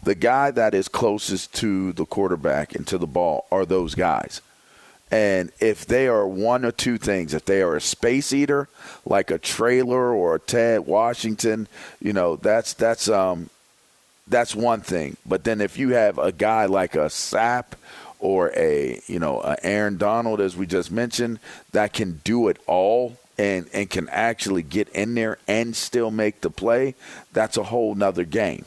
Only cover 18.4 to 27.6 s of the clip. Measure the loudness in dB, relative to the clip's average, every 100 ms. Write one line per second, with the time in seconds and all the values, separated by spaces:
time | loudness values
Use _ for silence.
18.4 | 2 2 2 2 0 -6 -8 -4 -2 -2
19.4 | -4 -4 -2 0 0 0 0 0 0 0
20.4 | -2 -2 -2 -2 -2 -4 -4 -2 -4 -4
21.4 | -12 -20 -4 0 0 0 -4 -4 -2 2
22.4 | 2 0 0 2 4 2 0 -8 _ -2
23.4 | 0 0 -4 -6 -4 -4 -4 -2 -2 -2
24.4 | -2 -2 -2 -4 -4 -4 -4 -2 -2 -4
25.4 | -2 -2 -2 -6 -2 -2 0 0 -2 -2
26.4 | -8 -4 0 2 0 -4 -18 -20 -6 -2
27.4 | -2 -2